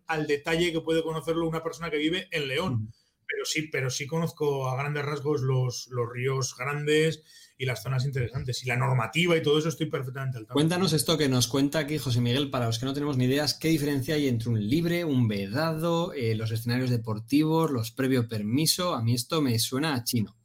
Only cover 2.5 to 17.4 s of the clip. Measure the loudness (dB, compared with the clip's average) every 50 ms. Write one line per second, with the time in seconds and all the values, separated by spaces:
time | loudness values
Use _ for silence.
2.5 | -2 -2 0 0 0 -2 -2 -6 -10 _ _ _ _ _ _ -8 -6 -6 -4 -4
3.5 | -2 -4 -4 -4 -2 -2 -2 -2 -4 -4 -6 -4 -2 -2 -2 -2 -2 0 0 0
4.5 | 0 0 -2 -2 -2 -2 -2 -2 -2 -2 -2 -4 -4 -4 -2 0 0 0 2 2
5.5 | 2 2 2 0 -2 -6 -8 -6 -4 -4 -4 -4 -4 -4 -2 -2 0 0 -2 -4
6.5 | -4 -6 -6 -4 -4 -2 0 2 4 4 4 4 2 -2 -8 -20 -20 -20 -20 -20
7.5 | _ -6 -4 -4 -4 -4 -4 -2 -2 0 0 0 0 -2 -2 -2 -4 -6 -6 -4
8.5 | -6 -6 -4 -2 -2 0 2 2 2 2 0 0 0 2 4 4 4 4 4 4
9.5 | 4 4 2 0 -2 -2 -4 -4 -4 -4 -4 -6 -6 -6 -6 -6 -6 -6 -6 -2
10.5 | 2 2 4 4 4 2 2 2 2 2 2 2 2 2 4 4 4 4 2 2
11.5 | 2 2 2 2 2 0 0 0 -2 -2 0 0 2 2 2 2 2 2 0 0
12.5 | 0 0 0 0 0 -2 -2 -2 -2 -2 -2 0 2 2 2 4 4 2 2 0
13.5 | -2 0 0 2 2 2 2 0 0 0 0 0 0 0 2 2 0 0 0 0
14.5 | 0 0 2 2 2 2 2 2 0 0 0 2 2 2 2 2 2 -2 -4 -2
15.5 | -2 0 0 0 0 0 0 0 2 2 0 -2 -2 -2 -2 0 0 0 -2 -4
16.5 | -4 -4 -2 -2 0 0 0 0 0 0 -2 -4 -6 -6 -4 0 2 2